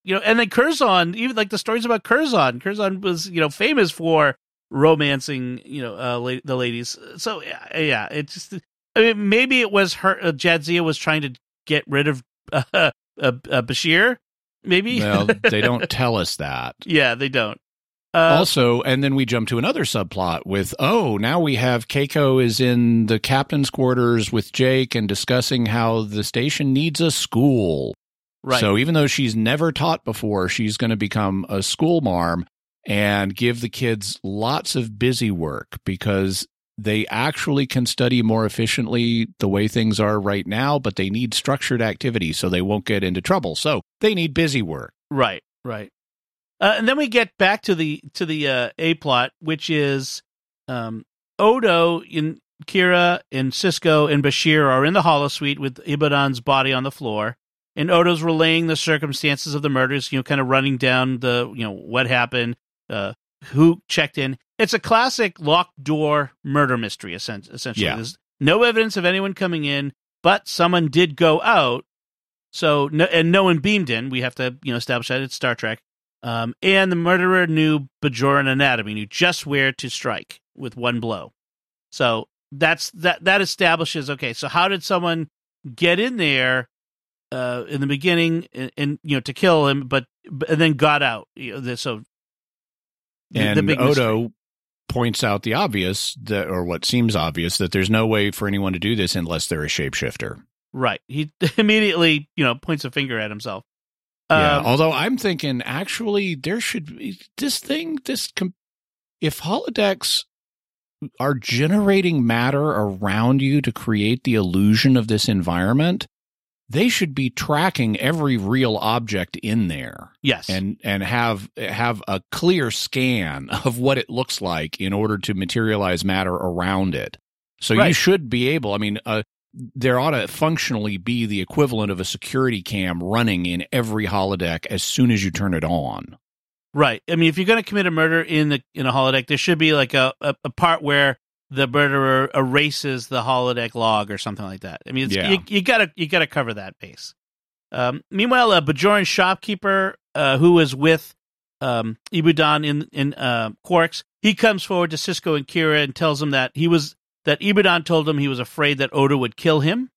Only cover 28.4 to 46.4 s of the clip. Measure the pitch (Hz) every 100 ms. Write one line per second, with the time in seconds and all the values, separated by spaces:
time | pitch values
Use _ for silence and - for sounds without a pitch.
28.4 | 135 127 107 104 143 160 143 - 127 110
29.4 | 110 143 165 135 160 160 - 110 110 101
30.4 | 92 - 107 107 117 107 104 110 101 98
31.4 | 87 98 98 - 160 170 123 87 85 85
32.4 | 85 _ _ _ - 104 104 101 98 95
33.4 | 120 120 117 - 123 110 101 - 95 101
34.4 | 113 156 180 143 113 104 123 123 113 90
35.4 | 80 64 - - - 92 107 98 95 92
36.4 | - _ _ - 107 107 107 110 139 -
37.4 | - 143 131 135 120 - 123 123 110 110
38.4 | 107 - 113 - 117 120 117 117 107 -
39.4 | 101 98 107 123 110 104 107 107 101 101
40.4 | 90 107 135 147 165 - 95 107 123 -
41.4 | - 139 - 123 110 92 123 117 82 78
42.4 | 92 90 92 104 - 107 95 90 - 190
43.4 | 170 - 151 143 - _ 214 196 165 139
44.4 | 165 139 90 71 58 _ _ 139 120 92
45.4 | - _ 123 110 104 _ _ _ _ _